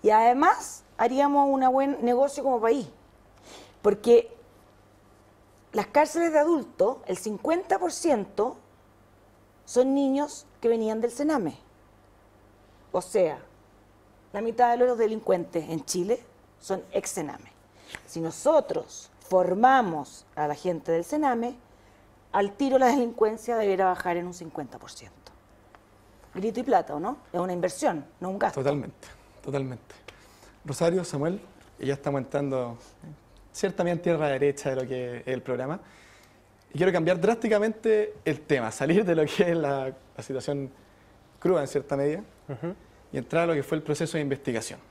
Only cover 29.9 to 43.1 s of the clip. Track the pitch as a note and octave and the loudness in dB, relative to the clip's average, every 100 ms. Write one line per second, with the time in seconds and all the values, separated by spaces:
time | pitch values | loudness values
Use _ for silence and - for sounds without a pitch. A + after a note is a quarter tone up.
29.9 | - - - - - - _ - C3+ E3+ | -20 -20 -20 -20 -20 -20 _ -12 0 0
30.9 | F#3 E3+ D3 D3+ G3 - - - - C3 | 0 -4 -4 -4 -6 -12 -20 -20 -8 -6
31.9 | C#3 D3 C#3 B2 C#3+ C#3+ C3 A#2+ A#2 - | -4 -2 -4 -4 -4 -2 -4 -4 -10 -20
32.9 | _ E3 D3 _ - - - F#3+ F3 F3 | _ -20 -20 _ -20 -20 -6 -4 -2 -2
33.9 | E3+ F3 E3 D3+ C3+ C#3+ C#3 C#3+ C3 B2+ | 0 0 0 0 2 0 0 -4 -4 -4
34.9 | B2+ B2 A#2+ B2 B2+ A#2+ B2 C3 F3 - | -6 -6 -8 -6 -6 -4 -6 -6 -8 -12
35.9 | - - - _ _ _ _ _ C3+ F#3 | -20 -20 -20 _ _ _ _ _ 0 2
36.9 | F3 D#3+ F#3 F#3+ A#3 A#3 G#3 A3 A3 A3+ | 2 2 2 2 2 2 2 2 -2 0
37.9 | G#3+ G#3+ - - C#3+ - C#3 A2+ - C3+ | 2 0 -4 -4 -4 0 0 0 -4 2
38.9 | F3+ F#3 D#3+ D3+ - F3 E3+ D3 C#3 C3 | 2 4 2 2 2 2 2 0 -2 -6
39.9 | - - - - C3 C3 C#3+ C3+ - _ | -10 -18 -18 -10 -8 -6 -6 -8 -14 _
40.9 | _ _ _ _ _ F3+ F3+ C#3+ D3 - | _ _ _ _ _ 0 0 0 -4 -4
41.9 | C#3 C#3+ D#3+ A3 - - C3+ E3+ F#3+ - | -2 -2 -4 -10 -20 -14 -10 -10 -10 -18
42.9 | - - | -20 -12